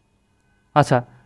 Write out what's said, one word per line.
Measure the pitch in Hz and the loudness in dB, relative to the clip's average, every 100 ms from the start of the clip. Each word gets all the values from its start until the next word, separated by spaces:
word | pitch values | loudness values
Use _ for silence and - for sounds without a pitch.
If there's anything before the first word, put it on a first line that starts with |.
| _ _ _ _ _ _ _ | _ _ _ _ _ _ _
আচ্ছা, | 151 143 127 120 - | -2 0 -2 -4 -20